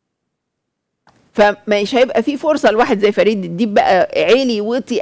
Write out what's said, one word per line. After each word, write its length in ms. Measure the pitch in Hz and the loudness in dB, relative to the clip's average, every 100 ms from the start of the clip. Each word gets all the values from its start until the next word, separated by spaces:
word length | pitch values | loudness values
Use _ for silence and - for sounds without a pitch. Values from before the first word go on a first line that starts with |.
| _ _ _ _ _ _ _ _ _ _ _ _ _ | _ _ _ _ _ _ _ _ _ _ _ _ _
فمش 640 | - 208 202 - 202 196 247 | 2 2 0 -2 -2 0 0
هيبقى 280 | 254 - | 2 0
في 140 | - 185 | -2 -4
فرصة 340 | 311 311 220 | -2 0 0
لواحد 280 | 214 240 208 | 2 0 2
زي 120 | 202 | 0
فريد 320 | 202 190 208 | 2 0 0
الديب 300 | 180 170 220 | -6 -4 -2
بقى 500 | 214 - 185 - - 160 | 0 2 2 0 0 2
عالي 360 | 247 254 214 | 2 2 -2
وطي 380 | 208 254 - 247 | -4 -6 -4 -2